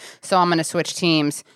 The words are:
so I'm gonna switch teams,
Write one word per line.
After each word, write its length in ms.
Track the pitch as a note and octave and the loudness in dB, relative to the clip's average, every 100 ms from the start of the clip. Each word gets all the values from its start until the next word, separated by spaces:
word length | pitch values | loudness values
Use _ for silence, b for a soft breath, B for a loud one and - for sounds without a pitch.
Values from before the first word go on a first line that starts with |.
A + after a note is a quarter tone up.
| B B | B B
so 160 | - F#3 | 0 2
I'm 120 | F3 | 4
gonna 140 | E3 | 2
switch 320 | D#3 F3 D#3 - | 0 -4 -4 -2
teams, 480 | F3 D#3 D3 - - | 0 2 0 -4 -12